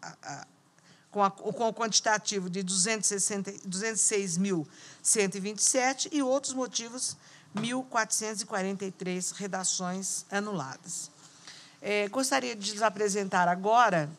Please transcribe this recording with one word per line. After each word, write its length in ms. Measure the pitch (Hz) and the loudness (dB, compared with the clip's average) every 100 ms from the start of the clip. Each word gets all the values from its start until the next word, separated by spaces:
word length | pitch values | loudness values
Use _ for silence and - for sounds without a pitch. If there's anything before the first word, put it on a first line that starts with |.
a, 140 | 165 156 | -18 -14
a, 240 | - 139 - _ _ _ - - _ | -12 -12 -14 _ _ _ -20 -20 _
com 140 | 202 | 2
a, 60 | 196 | 2
com 380 | 196 - 190 226 | 2 -6 0 0
o 40 | |
quantitativo 760 | 220 220 196 - 214 - 202 180 | 0 0 2 4 2 2 -4 -2
de 120 | 180 | -4
duzentos 480 | 185 190 185 220 - | -2 0 2 2 0
e 80 | 202 | 0
sessenta, 320 | - 202 196 202 | 0 -2 -4 -10
duzentos 380 | 196 185 226 220 | -8 -4 -2 0
e 20 | |
seis 320 | - 214 196 165 | 2 2 0 0
mil 320 | 196 180 147 - - - | 2 0 -2 -10 -20 -6
cento 340 | - 226 196 196 | 0 2 2 0
e 40 | |
vinte 200 | 190 214 | -6 0
e 20 | |
sete 460 | - 269 254 269 - | 2 4 2 0 -2
e 100 | 302 | 0
outros 300 | 262 269 277 | 2 2 0
motivos, 640 | 262 247 - 233 247 - - - - - | -4 -4 -4 -6 -6 -6 -6 -14 -20 -10
mil 280 | 202 226 254 | -6 -2 -2
quatrocentos 600 | 254 233 220 - 214 214 | -2 0 0 0 -2 -6
e 40 | - | -4
quarenta 380 | 214 185 196 | -2 -2 -2
e 80 | 196 | -6
três 380 | 190 185 180 180 | -6 -4 -4 -4
redações 960 | - 202 185 185 - 180 185 190 - - | -6 -6 -2 -2 -2 -2 -4 -4 -6 -4
anuladas. 800 | 196 208 196 135 - - - - - - - - - - - | -2 -2 -4 -4 -8 -10 -10 -10 -16 -20 -20 -20 -20 -20 -10
É, 280 | 202 208 208 | -2 0 0
gostaria 460 | 240 262 269 254 | 0 2 2 0
de 180 | 226 196 | -4 -6
lhes 100 | 208 | 0
apresentar 680 | 214 202 208 196 196 185 175 | 2 2 2 2 2 4 4
agora, 600 | 180 196 226 233 180 147 | 4 4 6 8 6 0